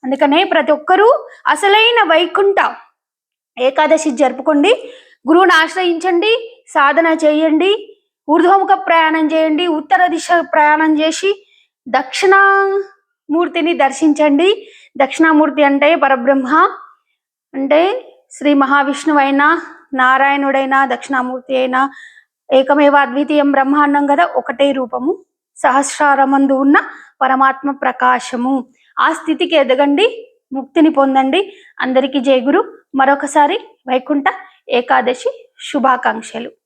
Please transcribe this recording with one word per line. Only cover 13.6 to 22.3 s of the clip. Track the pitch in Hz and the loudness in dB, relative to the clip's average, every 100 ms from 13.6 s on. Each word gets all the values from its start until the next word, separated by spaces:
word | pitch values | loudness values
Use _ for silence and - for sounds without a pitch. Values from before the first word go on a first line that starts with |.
| 320 | -2
దర్శించండి. | 330 277 269 320 294 302 285 359 453 - - _ - | 0 -2 0 0 2 2 2 0 -2 -8 -20 _ -4
దక్షిణామూర్తి | 262 - 320 302 311 277 | -4 0 2 2 2 2
అంటే | 277 277 294 330 | 0 2 2 2
పరబ్రహ్మ, | 277 262 240 269 254 311 381 381 - _ _ _ _ _ _ | 0 0 0 -2 0 0 0 -2 -20 _ _ _ _ _ _
అంటే | 269 277 294 359 494 - _ _ | -8 0 0 0 -4 -10 _ _
శ్రీ | - 285 | -6 -2
మహావిష్ణువైనా, | 285 262 285 277 277 - 294 277 277 294 330 - - _ | 0 2 0 0 -4 -2 0 0 2 2 0 -6 -20 _
నారాయణుడైనా, | 262 254 262 277 285 277 269 269 269 269 | -2 0 2 0 0 -2 -2 0 0 0
దక్షిణామూర్తి | 247 - 269 254 254 - 262 | -4 -4 -6 -6 -10 -6 -4
అయినా, | 262 254 277 - - _ _ | -2 -2 -4 -6 -20 _ _